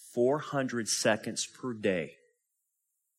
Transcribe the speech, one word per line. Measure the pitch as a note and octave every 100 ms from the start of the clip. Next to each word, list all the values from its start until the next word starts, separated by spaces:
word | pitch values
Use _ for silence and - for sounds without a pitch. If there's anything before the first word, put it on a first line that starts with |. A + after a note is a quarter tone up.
| -
four | B2 B2 D3
hundred | - C#3+ B2+ A#2+ G#2+
seconds | - A#2+ A2 A#2 G2+ -
per | - B2+
day | A2 G#2 F2+ D2 - _ _ _ _ _ _ _ _ _